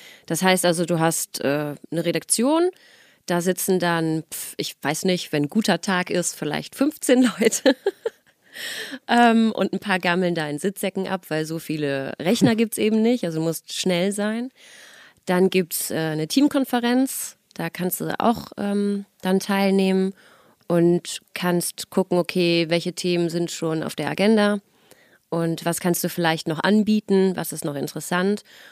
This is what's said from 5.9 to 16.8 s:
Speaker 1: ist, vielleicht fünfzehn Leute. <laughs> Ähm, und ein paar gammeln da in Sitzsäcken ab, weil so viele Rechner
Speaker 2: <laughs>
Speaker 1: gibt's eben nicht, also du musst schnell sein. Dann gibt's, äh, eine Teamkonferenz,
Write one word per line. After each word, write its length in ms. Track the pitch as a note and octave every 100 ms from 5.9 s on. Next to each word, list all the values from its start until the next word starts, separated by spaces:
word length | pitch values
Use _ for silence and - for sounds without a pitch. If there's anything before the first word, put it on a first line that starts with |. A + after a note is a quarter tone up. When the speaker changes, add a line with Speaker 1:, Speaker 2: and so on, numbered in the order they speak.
| F3+ F3+
Speaker 1:
ist, 240 | F3 E3+ -
vielleicht 380 | D3+ D3+ D#3
fünfzehn 480 | - C#4 - - B3+ B3 -
Leute. 380 | A3+ - C4 -
<laughs> 60 | G4 - - - _ _ _ - - - - C4 -
Ähm, 440 | A#3+ A#3+ A3+ A3
und 200 | - F#3+
ein 60 | F#3+
paar 200 | G#3 F#3
gammeln 360 | F3+ F3 F3+
da 140 | E3+ D3+
in 100 | D3
Sitzsäcken 480 | G3+ G3 G3 F#3+ F#3
ab, 200 | F#3+ -
weil 160 | D#3 D#3
so 120 | D#3+
viele 540 | - D#3 D3 C3+ C3+ -
Rechner 340 | D#3+ A#3 C#4
Speaker 2:
<laughs> 20 | A3
Speaker 1:
gibt's 220 | A3 -
eben 240 | G#3+ A3
nicht, 220 | A3+ B3
also 140 | E3+ D#3+
du 60 |
musst 280 | D#3+ D#3+ -
schnell 400 | - F#3 F3 G3
sein. 380 | G3+ G#3 A3+ B3+ _ - - - - - _ -
Dann 220 | F3+ F#3
gibt's, 400 | F#3 E3 - -
äh, 60 | C3+
eine 320 | D#3+ D#3 D#3
Teamkonferenz, 1080 | - D4 C#4+ C4 A#3+